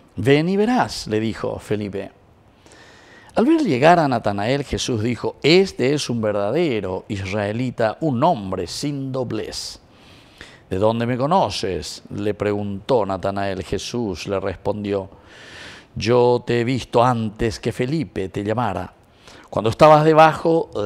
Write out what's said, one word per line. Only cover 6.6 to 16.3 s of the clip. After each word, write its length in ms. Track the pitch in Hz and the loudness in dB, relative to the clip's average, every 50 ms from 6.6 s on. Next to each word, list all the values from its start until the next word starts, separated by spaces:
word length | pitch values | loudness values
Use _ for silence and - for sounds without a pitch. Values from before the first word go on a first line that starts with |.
| 180 156 120 107 95 92 92 92 - - | 0 0 -2 -2 -4 -4 -6 -6 -8 -8
israelita, 880 | 110 98 98 95 98 107 104 101 107 117 131 127 - - 117 107 - - | -8 -6 -6 -4 -4 -2 -2 -2 -4 -4 -4 -6 -2 -2 -2 -2 -2 -2
un 220 | 160 156 131 117 143 | -2 -2 0 2 2
hombre 420 | 175 170 110 98 95 95 92 90 | 2 2 0 -2 -6 -6 -6 -6
sin 440 | 85 - - - 147 143 139 135 135 | -6 -8 -8 -6 -6 -6 -6 -6 -6
doblez". 720 | 127 131 127 110 107 107 92 - - - - - - - _ _ _ - - - - - - - - - - - - - _ - | -6 -6 -6 -4 -6 -6 -8 -8 -10 -10 -12 -12 -14 -16 _ _ _ -20 -20 -20 -20 -20 -20 -20 -20 -20 -20 -20 -20 -20 _ -6
"¿De 100 | - 95 | -2 0
dónde 280 | 104 110 113 117 117 | 2 2 2 2 0
me 100 | 117 127 | -2 -2
conoces?", 840 | 117 131 147 180 196 151 104 95 - - 98 90 78 - - - - - - - | -2 0 2 2 2 2 0 -2 -4 -4 -4 -4 -6 -6 -10 -14 -16 -16 -12 -8
le 200 | 101 101 104 101 | -6 -4 -4 -4
preguntó 720 | - 104 104 104 104 104 101 101 98 - - 139 117 101 | -2 -2 -2 -2 -2 -4 -6 -8 -8 -2 0 0 2 2
Natanael. 560 | 95 98 92 87 98 98 101 98 98 95 92 92 | 0 -2 -4 -4 -4 -4 -4 -4 -4 -4 -6 -8
Jesús 640 | - - 95 - - - 120 120 104 90 - - | -6 -6 -8 -6 -6 -6 -6 -4 -6 -6 -8 -6
le 120 | 101 101 95 | -6 -4 -4
respondió: 680 | 92 101 - - - 107 101 104 101 101 101 98 95 95 - - - - - - - - - - - - - - - _ - | -4 -4 -6 -6 -4 -6 -4 -4 -4 -4 -4 -4 -6 -8 -14 -20 -20 -20 -20 -20 -20 -20 -20 -20 -20 -20 -20 -20 -20 _ -8
"Yo 480 | - 90 104 123 123 120 123 | -4 0 2 4 4 4 4